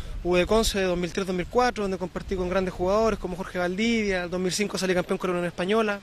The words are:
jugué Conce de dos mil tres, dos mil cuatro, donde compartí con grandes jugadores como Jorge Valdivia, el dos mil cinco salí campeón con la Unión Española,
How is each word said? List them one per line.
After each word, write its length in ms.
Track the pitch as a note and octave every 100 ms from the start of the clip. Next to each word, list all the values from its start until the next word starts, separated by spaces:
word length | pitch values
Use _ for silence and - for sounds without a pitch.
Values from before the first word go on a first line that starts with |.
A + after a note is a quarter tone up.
| - -
jugué 220 | E3+ F3+ F3
Conce 320 | A3 G#3+ G3+
de 60 | F#3
dos 120 | F3
mil 140 | F3
tres, 140 | G3+ F#3+
dos 80 | F3+
mil 120 | E3
cuatro, 360 | A#3+ B3 A3
donde 140 | G3 F#3
compartí 380 | F3+ F#3+ - F#3+
con 140 | F3+
grandes 240 | F#3+ F#3
jugadores 460 | F3 F3+ G#3 A3+ G#3
como 160 | F3+ F3+
Jorge 240 | F#3+ F3+
Valdivia, 640 | F3 F#3 A3+ A#3 G3+ F#3
el 60 | F3
dos 100 | F3+
mil 120 | F#3
cinco 260 | E3 G3+ F#3
salí 160 | F#3+
campeón 240 | F3+ F3 F#3+
con 120 | F3+
la 40 |
Unión 140 | F3 F3
Española, 520 | F3+ F3+ A3 G#3+ G3+